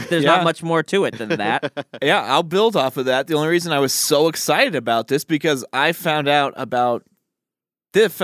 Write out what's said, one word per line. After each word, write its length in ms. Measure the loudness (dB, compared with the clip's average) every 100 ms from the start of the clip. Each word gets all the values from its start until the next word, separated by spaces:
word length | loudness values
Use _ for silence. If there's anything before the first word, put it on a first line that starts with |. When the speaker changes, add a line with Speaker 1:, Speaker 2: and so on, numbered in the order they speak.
| -4
Speaker 1:
There's 140 | 0
Speaker 2:
Yeah. 140 | 2 2
Speaker 1:
not 60 |
much 200 | 0 -2
more 180 | -2 -2
to 240 | 0 0 -2
it 140 | -4
than 100 | -4 -2
that. 340 | -2 -2 -4 -8 -12
Speaker 2:
<laughs> 100 | -4
Yeah, 220 | 0 0
I'll 180 | 2 0
build 340 | 0 0 2 2
off 220 | 0 -2
of 80 | 0
that. 220 | 0 0
The 80 | 0
only 140 | 2
reason 220 | 0 0
I 80 | 0
was 140 | 0
so 340 | 0 0 2 2
excited 460 | 0 0 0 0
about 340 | -2 -2 -2 0
this 160 | -2
because 400 | 0 -2 0 -2 -2
I 200 | 0 0
found 360 | 0 -2 -2 2
out 260 | 2 0 -4
about 460 | -4 0 0 -2 -6 _ _ _ _ _ _ _ _
this, 240 | 2 2 0